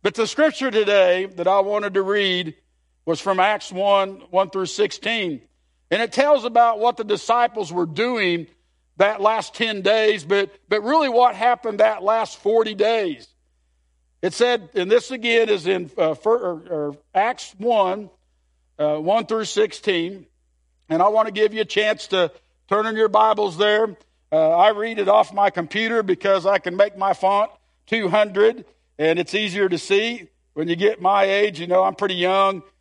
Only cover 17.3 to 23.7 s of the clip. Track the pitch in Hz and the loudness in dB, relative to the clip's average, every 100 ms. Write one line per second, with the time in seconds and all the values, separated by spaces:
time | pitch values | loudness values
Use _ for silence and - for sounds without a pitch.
17.3 | 247 - 190 226 226 185 196 202 _ _ | -4 -14 _ -2 0 0 -2 -10 _ _
18.3 | _ _ _ _ - 151 151 160 220 196 | _ _ _ _ -4 -2 -2 0 -2 0
19.3 | 226 208 - 214 - - 180 170 196 - | -6 -4 -2 -2 -2 -4 -2 -4 -10 -20
20.3 | _ _ _ _ _ _ 160 190 214 220 | _ _ _ _ _ _ 2 2 4 0
21.3 | 202 214 220 214 - 214 214 - 190 165 | 0 -2 0 -4 -2 -2 -2 -4 -2 -2
22.3 | - _ _ _ 202 220 220 220 208 220 | -4 _ _ _ -2 -2 0 2 4 2
23.3 | 214 208 160 208 | 2 -2 0 2